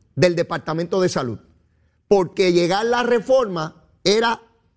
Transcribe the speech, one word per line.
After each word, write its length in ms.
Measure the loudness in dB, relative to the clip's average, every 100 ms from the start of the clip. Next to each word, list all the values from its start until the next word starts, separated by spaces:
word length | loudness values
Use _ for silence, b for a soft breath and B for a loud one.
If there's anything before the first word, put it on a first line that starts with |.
| _ 0
del 200 | 2 2
Departamento 640 | -4 -6 -6 -6 -4 -2
de 80 | 0
Salud. 300 | -2 -6 -10 _ _ _ _ _ _ 0
Porque 420 | 0 0 0 2
llegar 340 | 2 2 0 0
la 180 | -2
reforma 840 | 0 -2 2 0 0 -6 -8 -12 _ _
era 380 | 0 2 0 -4 _ _ _